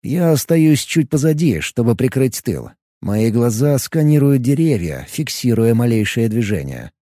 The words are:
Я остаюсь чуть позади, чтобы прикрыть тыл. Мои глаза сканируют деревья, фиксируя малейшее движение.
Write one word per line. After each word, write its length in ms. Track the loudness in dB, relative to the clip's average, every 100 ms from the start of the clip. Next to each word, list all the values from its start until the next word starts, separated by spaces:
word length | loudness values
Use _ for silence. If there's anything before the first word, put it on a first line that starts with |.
Я 300 | -4 0 2
остаюсь 480 | 2 2 2 4 2
чуть 280 | 0 -2 0
позади, 520 | 0 0 2 0 0
чтобы 340 | -4 -2 0
прикрыть 460 | 2 0 0 -2 -2
тыл. 280 | -6 -6 -10 _ _ _
Мои 300 | -4 0 0
глаза 460 | 2 0 0 0 0
сканируют 640 | -2 0 2 4 4 2
деревья, 680 | 2 0 0 0 -4 -8 -10
фиксируя 640 | -8 -8 -4 0 2 2
малейшее 540 | 2 2 0 0 -2 -2
движение. 640 | 0 -2 -4 -6 -12 -16 _